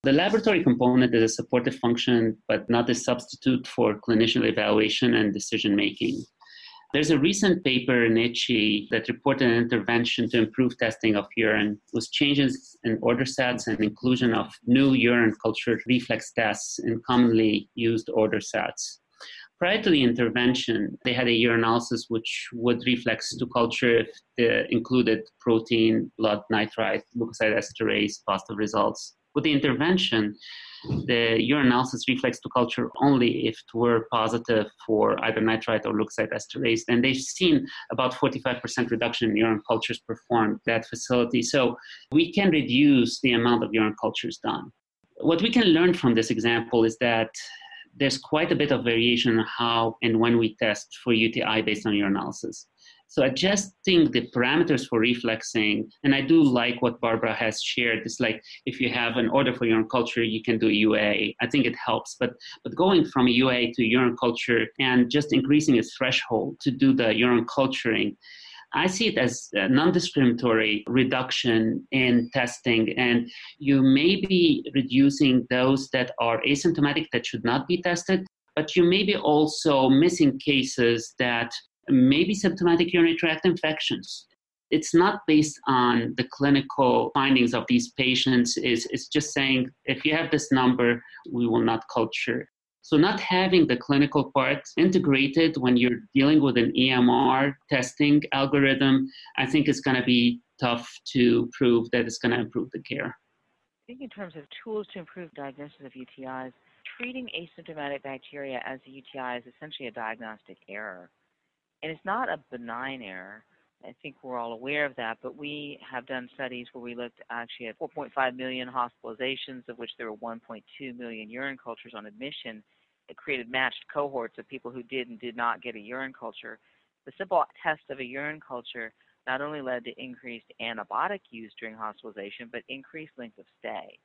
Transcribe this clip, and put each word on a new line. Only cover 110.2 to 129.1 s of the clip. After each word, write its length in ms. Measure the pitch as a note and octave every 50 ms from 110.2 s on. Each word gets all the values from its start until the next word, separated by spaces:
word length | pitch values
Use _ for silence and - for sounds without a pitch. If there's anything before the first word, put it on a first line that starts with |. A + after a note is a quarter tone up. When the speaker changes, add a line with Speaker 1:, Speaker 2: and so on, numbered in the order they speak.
| A#2 A2 A2 G#2 _ - F#2 _ _ -
Speaker 2:
error. 400 | G2 G#2 A2 G#2 F#2 F2+ F2+ F2 _ _ _ _ _ _ _ _ _ _ _ _ _ _
And 100 | - D#3
it's 120 | D#3+ - _
not 240 | F#3 G3+ A#3 - -
a 120 | E3 D3+ _ _
benign 520 | C3 A#2+ A#2+ A#2 A2+ A#2+ C3 C3+ C3+ B2+
error. 420 | A#2 F#2+ F#2+ F#2 F#2 F#2+ G#2 A2 _ _ _ _ _ _ _ _ -
I 100 | - B2 _
think 140 | - D3 C3+ _ -
we're 120 | C3 B2+
all 160 | A#2+ A#2+ A#2
aware 320 | A#2 A2 B2 C3+ D3 D3 D3
of 120 | C#3 B2+
that, 220 | - A#2+ A2+ A2+ _
but 140 | - C3 -
we 420 | C#3 D3 D3 D3 D3 D3 C#3+ D3 - - -
have 180 | C3 B2 B2
done 220 | - C3+ B2+ B2 B2 _
studies 320 | - C3+ B2+ B2+ B2 A#2+ -
where 100 | _ C3
we 140 | A#2+ A#2+ A#2+
looked 240 | A#2+ B2 A#2+ _ _ - _
actually 380 | A#2 A#2+ A#2+ A#2 - - B2+ A2+
at 80 | A2
four 120 | _ E3 D3+
point 240 | _ D#3 C#3 A#2
five 220 | _ C#3 C3 B2+ B2
million 340 | B2+ B2+ C3 C3 B2+ B2+ B2+
hospitalizations, 1000 | B2 B2+ A#2+ A#2+ _ _ - A#2 A2+ - B2+ C3 C3+ B2+ - - C3 B2+ A#2+ -
of 100 | A#2 B2
which 140 | A#2+ A2+ -
there 140 | - A#2+ A2
were 60 | G#2+
one 240 | G#2+ A#2+ A#2 A2+ A#2
point 240 | _ - A#2 G#2+ _ _ -
two 180 | - C#3+ C3 A#2+
million 360 | A#2+ B2 A#2 A2+ A2 A2 G#2+
urine 280 | A2+ B2 C3+ C#3 C3+ B2+
cultures 300 | _ A#2+ A#2 - - A#2+ A#2+
on 120 | G#2+ G#2
admission. 580 | G#2+ G#2 G#2+ C3 C#3+ C#3+ - - A#2+ A2 G#2+ _ _ _ _ _ _ _ _ _ _
It 80 | -
created 320 | - - D#3 C#3 B2+ A#2 A#2
matched 360 | B2+ C3 C3 B2 - - - - -
cohorts 400 | D3 C#3+ C#3 C3+ B2+ A#2 A2 _ -
of 100 | A2+ _
people 240 | C3+ C3 _ B2
who 100 | B2 C3
did 260 | A#2 A#2 C3+ C3 B2 B2
and 120 | A#2 G#2
did 160 | B2 A#2+ A2
not 260 | A#2+ A#2+ A#2+ A2 F#2
get 140 | - B2 A2+
a 20 | A2
urine 340 | G2+ G#2+ B2 C3 C3+ C3
culture. 460 | C3 _ B2 A#2 - - - A2 A2 _ _ _ _ _ _ _ _ _ _
The 60 | C3+ _
simple 280 | _ G3 F#3 F#3+ E3 C#3+ _ _ -
test 180 | - E3+ D#3 - _ _
of 100 | C#3 C3+
a 40 | C3
urine 360 | A#2+ B2+ C#3 C#3+ D3+ D#3 D#3 C#3+
culture 460 | - C3+ A#2+ A#2 - - B2 A2+ A2 _ _ _ _